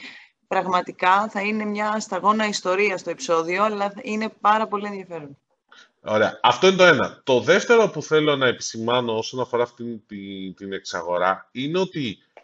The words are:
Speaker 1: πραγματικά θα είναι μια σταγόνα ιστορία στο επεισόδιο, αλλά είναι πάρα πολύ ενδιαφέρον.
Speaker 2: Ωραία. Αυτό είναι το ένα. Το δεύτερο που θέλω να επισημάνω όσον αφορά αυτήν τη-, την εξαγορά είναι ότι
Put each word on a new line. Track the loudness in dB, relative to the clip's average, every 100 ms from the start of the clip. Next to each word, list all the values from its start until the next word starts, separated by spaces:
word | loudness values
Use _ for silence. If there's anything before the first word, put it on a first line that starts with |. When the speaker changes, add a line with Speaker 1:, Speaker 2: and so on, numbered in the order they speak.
| -10 -20 -20 _ -4
Speaker 1:
πραγματικά | -4 0 -2 -2 -2 2 2 2
θα | -4
είναι | -4 -4 -4
μια | -4 -4 -4
σταγόνα | -4 -2 2 2 0
ιστορία | -2 -2 0 0 -2
στο | -8
επεισόδιο, | -8 -2 0 0 0
αλλά | 0 0 -6 -6
είναι | -8 -6 -6 -2
πάρα | 2 2 0
πολύ | -4 -6
ενδιαφέρον. | -10 -12 -14 -14 -20 _ _ _ -20 _ _
Speaker 2:
Ωραία. | -2 2 2 2
Αυτό | 2 4 4
είναι | 6
το |
ένα. | 6 6 0 -6
Το | 0 2
δεύτερο | 4 2 6 4 4
που | 0
θέλω | 0 2 2 2
να | 2
επισημάνω | 0 -8 -6 0 0 0 -4
όσον | -4 -6
αφορά | -4 0
αυτήν | -2 -4 -12 -12 -14
τη-, | -14 -12 -10 -12
την | -12 -10
εξαγορά | -10 -8 -8 -4 0 0 0 -6
είναι | -8 -4 -2
ότι | -4 -4 -6 -8 _ -20